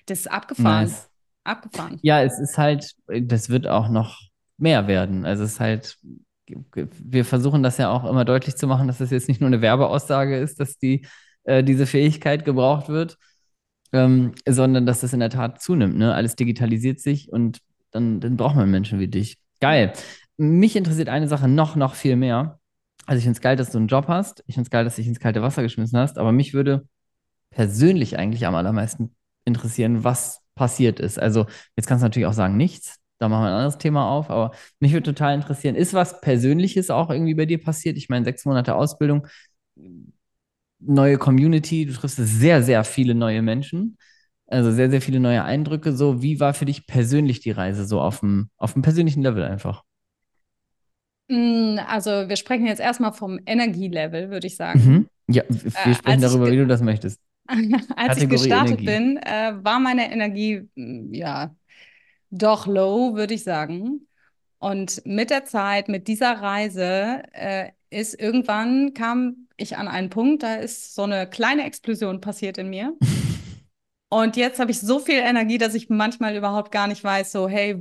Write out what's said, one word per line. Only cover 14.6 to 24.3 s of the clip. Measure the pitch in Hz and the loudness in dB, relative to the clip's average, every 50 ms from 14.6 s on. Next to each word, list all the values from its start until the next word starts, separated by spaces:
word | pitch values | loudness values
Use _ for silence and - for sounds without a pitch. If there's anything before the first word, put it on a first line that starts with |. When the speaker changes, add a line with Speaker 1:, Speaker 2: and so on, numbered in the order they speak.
| 131 131 131 127 123 | 4 4 4 2 2
Speaker 2:
dass | 123 123 117 | 2 0 0
das | - 123 131 | -2 -2 -2
in | 123 | -2
der | 117 113 | -2 -2
Tat | 117 127 117 123 - - | -2 -2 -4 -4 -6 -6
zunimmt, | - - 180 165 110 98 - 85 | -4 -2 0 2 2 2 2 2
ne? | 113 117 107 | 2 2 2
Alles | - 117 117 - | 0 0 -2 -2
digitalisiert | - 127 117 117 - 123 113 113 110 120 131 131 131 | -2 -2 -2 0 0 0 0 0 0 0 -2 -4 -2
sich | - 143 143 143 - - | -2 -2 -2 -2 -4 -4
und | - 117 117 113 110 - _ _ _ _ _ _ | -2 -2 -2 -2 -2 -6 _ _ _ _ _ _
dann, | - 110 120 117 110 95 | -6 -2 -2 -2 -2 -2
dann | - 120 127 113 | -2 -2 -2 0
braucht | 113 135 147 | 0 2 2
man | 143 104 98 | 4 4 4
Menschen | 98 95 101 107 110 101 | 4 2 0 -2 -2 -4
wie | 95 - | -2 -2
dich. | - 95 104 - - - _ _ _ _ | -2 -4 -4 -4 -8 -14 _ _ _ _
Geil. | - 139 156 143 107 92 - - - - - - _ _ _ - | 2 4 4 4 4 2 0 -6 -14 -18 -20 -20 _ _ _ 0
Mich | 156 151 160 175 202 220 - | 2 4 4 6 4 4 4
interessiert | 208 190 165 156 160 160 - | 2 0 0 0 -2 -2 -2
eine | 131 143 156 147 | -2 -2 0 0
Sache | 151 139 135 127 | 0 2 2 4
noch, | 135 156 156 151 - | 4 4 2 2 2
noch | 156 139 127 - | 0 0 0 -2
viel | - - 139 127 | -2 0 2 2
mehr. | 123 131 127 117 117 143 156 151 _ _ _ _ _ _ _ _ - _ | 2 2 2 0 0 -2 -4 -8 _ _ _ _ _ _ _ _ -14 _
Also | - 143 123 | -2 0 2
ich | 117 | 2
find's | 120 117 - | 2 0 2
geil, | - 127 135 131 | 2 2 2 2
dass | 127 117 | 0 -2
du | - 117 | 0 0
einen | 110 107 | 0 2
Job | 135 135 143 - | 2 0 2 0
hast. | 170 180 202 - | 0 -2 -2 -4